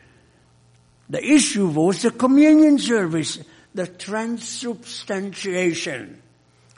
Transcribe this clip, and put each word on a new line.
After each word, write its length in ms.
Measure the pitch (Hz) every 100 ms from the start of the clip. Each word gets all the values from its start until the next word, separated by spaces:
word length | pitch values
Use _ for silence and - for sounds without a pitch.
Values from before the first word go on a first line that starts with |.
| _ _ _ _ _ _ _ _ _ _ -
The 160 | 143
issue 440 | - 294 - 208 185
was 340 | 151 170 175
the 80 | 233
communion 680 | - 254 269 302 311 311 285
service, 600 | 226 226 175 160 143 - 147 _ _
the 120 | - 175
transubstantiation. 2250 | - - 220 226 233 - - 240 196 - - - 196 196 - 196 180 180 160 - 127 104 - _ _ _ _ _